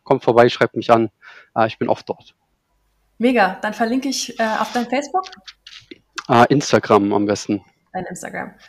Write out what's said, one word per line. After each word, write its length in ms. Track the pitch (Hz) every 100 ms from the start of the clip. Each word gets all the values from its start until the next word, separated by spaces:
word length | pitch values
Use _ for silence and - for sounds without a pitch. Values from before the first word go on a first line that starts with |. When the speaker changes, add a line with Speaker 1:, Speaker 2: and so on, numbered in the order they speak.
Speaker 1:
Kommt 220 | - 135
vorbei, 240 | - 117 120
schreibt 260 | - 117
mich 160 | - 107
an. 200 | 117 113 _ - - - -
Äh, 120 | 113
ich 100 | -
bin 100 | 120
oft 200 | - -
dort. 260 | - _ _ _ _ _ _ _ _ _ -
Speaker 2:
Mega. 400 | 233 247 185 185
Dann 120 | 214
verlinke 340 | 208 233 254 277
ich, 320 | 254 - -
äh, 20 | 220 214
auf 140 | 214
dein 140 | 247 240
Facebook? 400 | 254 285 359 370 - - - - - - - _ - -
Speaker 1:
Äh, 180 | 120 120
Instagram 640 | 139 - 113 - 107 101
am 140 | 104 104
besten. 380 | 101 - 104 - _ _
Speaker 2:
Dein 140 | 185 180
Instagram. 480 | 185 - 185 - -